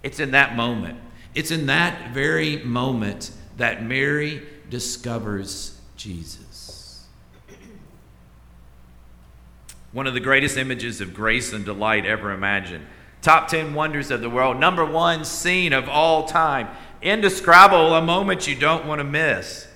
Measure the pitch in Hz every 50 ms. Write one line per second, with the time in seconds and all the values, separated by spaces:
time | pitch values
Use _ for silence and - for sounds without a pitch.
0 | - 135 - - 151 135 131 139 139 120 113 120 117 120 120 107 90 82 80 80
1 | - - - - - - - - 156 - 165 160 147 135 139 165 170 175 170 -
2 | - 113 120 139 139 156 160 160 156 151 147 147 - 123 120 123 127 135 127 117
3 | 107 101 101 - - - - - - - - - 123 113 104 - 113 113 131 135
4 | 139 143 147 151 151 151 156 - - - - - - - 120 120 - - - -
5 | - 123 117 113 104 107 104 98 95 98 - - - - - - - - - -
6 | - 104 90 82 80 73 - - - - - - - - - - - - - -
7 | - - - - - - - - - - - - - 233 214 - - - - -
8 | - - - - - - - - - - - - - - - - - - - -
9 | - - - - - - - - - - - - - - - - - - - 120
10 | 135 131 123 120 104 131 135 135 139 143 - 135 131 131 127 117 117 117 107 -
11 | 98 92 98 104 107 110 113 123 117 - - 110 101 98 104 98 107 110 110 107
12 | 92 95 110 107 104 101 98 95 98 98 101 98 95 85 87 78 73 - - -
13 | - - - - - 160 160 160 - - 170 160 156 151 147 147 151 156 151 147
14 | 139 - 131 117 117 117 120 123 131 131 120 - 156 175 185 170 160 151 156 160
15 | 170 170 165 160 156 - - - - 175 180 185 180 165 135 131 123 139 139 151
16 | 160 165 160 156 151 - - 165 160 156 139 131 110 101 - - - - - -
17 | - 180 208 220 208 190 - - - 175 170 180 196 202 190 170 160 160 165 160
18 | 165 165 170 185 202 196 156 123 - 147 143 127 147 151 165 160 127 151 151 147
19 | 143 139 143 151 160 151 110 92 92 - - - - - -